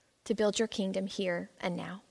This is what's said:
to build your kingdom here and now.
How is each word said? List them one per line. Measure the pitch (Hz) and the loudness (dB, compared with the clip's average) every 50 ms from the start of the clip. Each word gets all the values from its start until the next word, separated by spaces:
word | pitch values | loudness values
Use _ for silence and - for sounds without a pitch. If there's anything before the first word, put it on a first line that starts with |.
| _ _ _ _ - | _ _ _ _ -2
to | - 226 | 0 2
build | 208 220 208 202 - | 4 4 4 4 4
your | 226 220 | 2 0
kingdom | - - 196 190 190 190 196 | 0 0 0 0 0 0 -2
here | 190 - - 196 180 175 170 190 202 - - | -2 -2 -2 0 0 0 -2 -4 -8 -8 -6
and | - 185 175 | -4 -4 -2
now. | 170 160 170 180 202 - _ | -2 -4 -6 -8 -10 -14 _